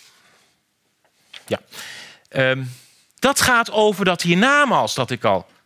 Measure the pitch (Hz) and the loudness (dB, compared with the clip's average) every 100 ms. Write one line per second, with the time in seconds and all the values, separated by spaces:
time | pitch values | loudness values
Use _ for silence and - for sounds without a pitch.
0 | - _ _ _ _ _ _ _ _ _ | -20 _ _ _ _ _ _ _ _ _
1 | _ _ _ - - 110 _ - - - | _ _ _ -20 -8 -8 _ -18 -16 -16
2 | - - _ - 131 131 127 127 - _ | -20 -20 _ -2 -2 -2 -6 -14 -20 _
3 | _ - 262 277 - 240 226 214 214 190 | _ -4 -2 2 2 2 0 2 0 2
4 | 190 170 175 175 254 294 277 165 110 - | 0 0 0 2 4 4 2 2 0 -2
5 | 123 123 110 95 - _ | -4 -2 0 0 -2 _